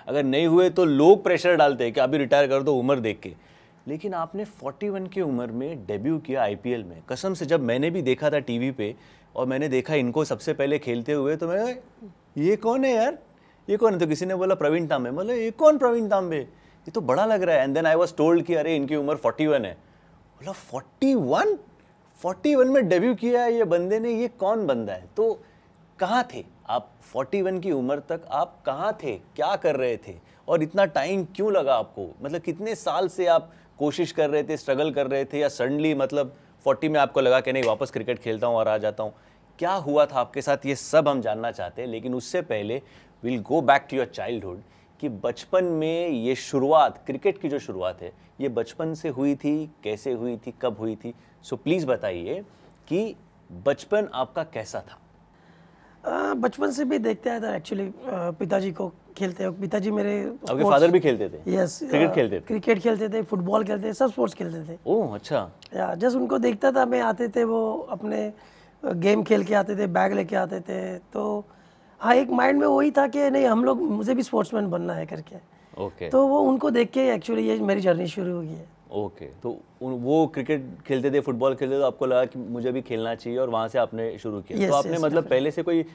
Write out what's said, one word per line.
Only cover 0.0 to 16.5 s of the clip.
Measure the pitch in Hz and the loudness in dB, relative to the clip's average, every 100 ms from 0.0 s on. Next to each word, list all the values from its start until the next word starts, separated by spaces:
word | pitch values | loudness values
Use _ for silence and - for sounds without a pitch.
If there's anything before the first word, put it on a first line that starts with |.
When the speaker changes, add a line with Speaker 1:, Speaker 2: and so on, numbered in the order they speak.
| - | -6
Speaker 1:
अगर | 139 | -2
नहीं | 135 135 165 | 0 2 4
हुए | 165 185 | 6 6
तो | 170 175 | 4 4
लोग | 139 151 196 | 6 8 8
प्रेशर | 196 170 180 170 | 6 2 4 6
डालते | 147 131 | 6 6
हैं | 120 | 0
कि | 117 | 2
अभी | 127 147 | 2 2
रिटायर | 135 139 139 | 2 4 4
कर | 135 | 2
दो | 139 139 | 2 2
उम्र | 123 139 | 2 2
देख | 113 101 | 0 -4
के। | 95 80 - - _ _ - | -10 -16 -20 -20 _ _ -12
लेकिन | 151 208 | -8 -6
आपने | 180 165 196 208 | -4 -6 -6 -10
फ़ोर्टी | - 131 139 208 | -10 -12 -8 -6
वन | 196 185 | -6 -6
की | 190 | -4
उम्र | 170 127 120 | -2 -2 -4
में | 113 135 160 92 | -6 -6 -8 -6
डेब्यू | 104 120 160 | -4 -2 -2
किया | - 135 | -2 -2
आईपीएल | 110 101 120 120 | 0 -2 -4 -4
में। | 95 82 - | -6 -14 -10
कसम | 127 190 | -6 -4
से, | 185 151 | -4 0
जब | 165 | 0
मैंने | 127 123 151 | 2 0 0
भी | 175 | 0
देखा | 127 127 151 | 0 0 2
था | 151 | 0
टीवी | 131 117 127 | -2 -2 -4
पे | 127 104 117 - - _ - | -4 -6 -8 -16 -20 _ -6
और | 127 | -2
मैंने | 131 151 | -2 0
देखा | 131 123 156 | 0 0 0
इनको | 123 120 | 0 0
सबसे | 151 120 - | -2 -2 -4
पहले | 156 139 147 | -2 0 0
खेलते | 135 120 117 | -2 -4 -2
हुए, | 147 139 156 | -2 0 -2
तो | 165 | -2
मैं, | 185 233 254 - _ 214 - _ - | -2 -2 -6 -14 _ -20 -20 _ -2
"ये | 156 208 | 0 2
कौन | 220 247 269 | 0 0 2
है | |
यार, | 233 233 302 - _ _ _ - | 2 0 -2 -12 _ _ _ -4
ये | 208 | 2
कौन | 226 | 2
है?" | 185 | 4
तो | 165 | 0
किसी | 151 185 | 0 -2
ने | 185 | -2
बोला, | 185 190 | 0 2
"प्रवीण | 147 160 165 | 2 2 0
तांबे।" | 147 120 | -2 -2
मतलब, | 139 196 240 | -4 -4 -2
"ये | 226 | -4
कौन | 226 311 302 | 4 6 6
प्रवीण | 254 233 220 | 4 2 2
तांबे? | 196 180 156 | 0 0 -4
ये | 123 | -6